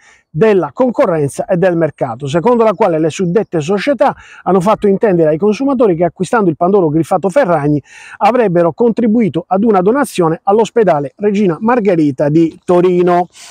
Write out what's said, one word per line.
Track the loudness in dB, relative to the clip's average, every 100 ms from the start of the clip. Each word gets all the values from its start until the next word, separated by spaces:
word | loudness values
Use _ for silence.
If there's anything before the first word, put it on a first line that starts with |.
| _ _ _
della | -2 2 2 0
concorrenza | -2 -2 0 0 0 -2 -4 -4
e | 0
del | 0 0
mercato, | -2 -4 -8 -8 -6
secondo | -2 0 2
la | 2
quale | 0 0 0
le | -2
suddette | -2 -2 -2 -2 -4
società | -4 -4 -2 0 0 -2 -12 -10
hanno | -2 0
fatto | 2 0 0
intendere | 0 0 2 2
ai | 0
consumatori | 0 -2 -2 0 0
che | 2
acquistando | -2 -4 -4 0 0
il | 0
Pandoro | 0 2 2
griffato | 0 -2 -2 -2
Ferragni | 0 0 0 0 -2 -4 -20 -20 -2
avrebbero | 0 2 0 2 0
contribuito | 0 -2 0 0 0 0 -2 -4
ad | -2
una | 2 2
donazione | 2 0 -2 -2 -2 -2
all'ospedale | 0 0 0 0 0 0 -2 -6
Regina | -4 0 0 -2
Margherita | -2 0 0 0 0 0 0
di | 2 0 -2
Torino, | -2 2 2 2 2 0 -2 -10 -20